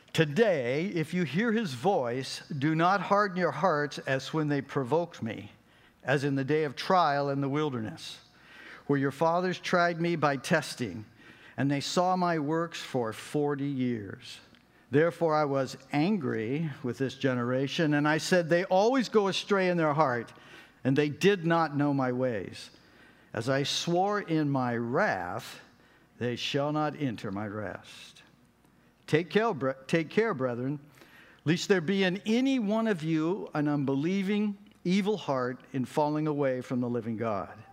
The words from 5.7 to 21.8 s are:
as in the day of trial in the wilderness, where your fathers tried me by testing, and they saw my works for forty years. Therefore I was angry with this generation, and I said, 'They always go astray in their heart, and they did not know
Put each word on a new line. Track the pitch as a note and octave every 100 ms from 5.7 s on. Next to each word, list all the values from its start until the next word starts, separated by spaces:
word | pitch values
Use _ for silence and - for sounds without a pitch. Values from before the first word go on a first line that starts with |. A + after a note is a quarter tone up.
| _ - _
as | - C#3+
in | C#3+ C#3
the |
day | C3+ D3+ D3+
of | B2
trial | - F#3+ D#3+ C#3+ C#3+
in | C#3
the | C#3
wilderness, | C#3+ D3+ B2 G#2+ - - - - - - - - - -
where | C#3+
your | C#3
fathers | C3+ E3 F3 F3+ F3
tried | - F3+ F3 E3
me | E3+ E3+
by | D3 C#3
testing, | - D#3+ - - A#2 E2+ G#2 - - - - -
and | C#3
they | C#3+
saw | - - F3+ F#3
my | F3+ E3
works | C#3+ D#3+ E3+ -
for | - C3 A2+
forty | G#2+ - D3+ C#3+ C#3+ C#3+
years. | C3+ B2+ A#2 G2 - - - - - _ _ _
Therefore | C#3+ E3+ E3 E3 D3+
I |
was | D3+ C#3 C3 - -
angry | D3 E3 G#3+ B2+ A2+ A2 C#3+ E3 C3
with | B2 A#2
this | C3 -
generation, | C#3 B2 A#2+ B2+ C3+ - D#3 D3
and | D3+
I | D#3
said, | - F#3 E3
'They | E3+
always | F#3 F#3 A3 C4+ G#3
go | A3 G3
astray | F3+ - G3 F#3
in | F3
their | D#3
heart, | C#3+ D3 A#2+ A2+ - - - - _ B2+
and | C#3
they | D3+
did | C#3+ F#3 G3+ E3
not | E3 D#3+
know | C#3+